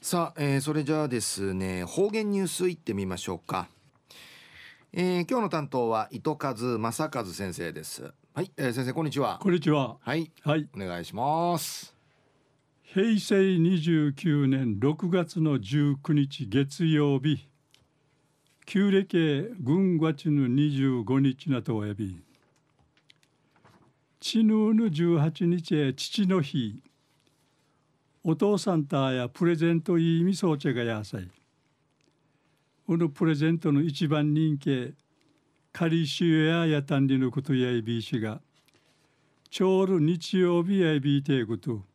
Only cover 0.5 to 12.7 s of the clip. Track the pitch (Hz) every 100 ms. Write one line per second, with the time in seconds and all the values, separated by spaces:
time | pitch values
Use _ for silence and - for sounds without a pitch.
0.5 | 139 139 151 143 156 151 120 - - 98
1.5 | 95 95 92 87 - 202 220 214 202 185
2.5 | - 185 170 - 101 95 90 - 85 -
3.5 | 92 92 _ _ _ _ - - - -
4.5 | - - - _ 180 180 180 170 254 208
5.5 | 175 143 139 117 110 107 117 156 147 143
6.5 | 110 123 117 113 117 156 143 101 85 95
7.5 | 85 85 80 80 - 71 - _ - 185
8.5 | - 135 120 127 135 156 135 123 90 202
9.5 | 175 156 151 127 - - 151 160 _ 147
10.5 | 156 147 95 95 87 85 101 131 160 175
11.5 | 175 - - - _ _ _ _ _ _
12.5 | _ _